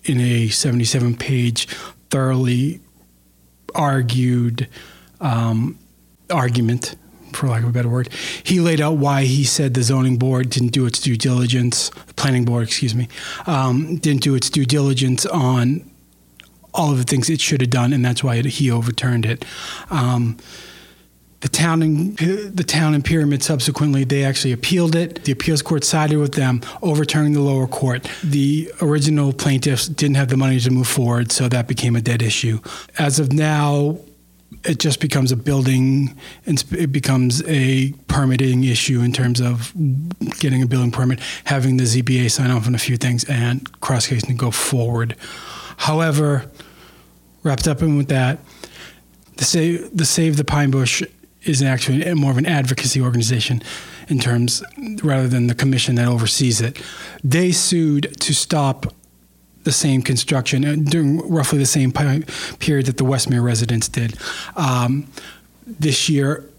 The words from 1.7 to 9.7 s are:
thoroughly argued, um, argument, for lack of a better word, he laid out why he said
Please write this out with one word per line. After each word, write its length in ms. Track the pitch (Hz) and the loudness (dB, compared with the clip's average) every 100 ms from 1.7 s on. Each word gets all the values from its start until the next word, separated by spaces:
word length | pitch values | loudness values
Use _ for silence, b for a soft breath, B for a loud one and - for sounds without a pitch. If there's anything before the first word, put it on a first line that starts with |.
| B B B _ | B B B _
thoroughly 720 | 139 131 127 127 123 139 175 - _ _ _ _ _ _ _ - | 0 0 2 2 0 0 -4 -16 _ _ _ _ _ _ _ -8
argued, 960 | - 147 135 120 127 123 123 120 117 135 B B B B _ | -2 0 0 0 0 2 2 0 -2 -8 B B B B _
um, 580 | 151 117 113 113 131 - - _ _ _ - | -2 0 0 0 -2 -6 -20 _ _ _ -4
argument, 680 | 170 123 120 113 120 - - - - - | 0 2 2 2 0 -4 -12 -20 -20 -16
for 140 | - 135 | -4 -2
lack 140 | 117 | 0
of 60 | 120 | 0
a 40 | |
better 160 | 120 120 | 0 0
word, 200 | 123 123 B B B | -2 -4 B B B
he 160 | - 185 | 0 2
laid 220 | 170 160 | 4 2
out 160 | 151 160 | 2 2
why 260 | 139 139 | 2 2
he 200 | 135 135 | 2 2
said 300 | 127 - 139 | 2 2 0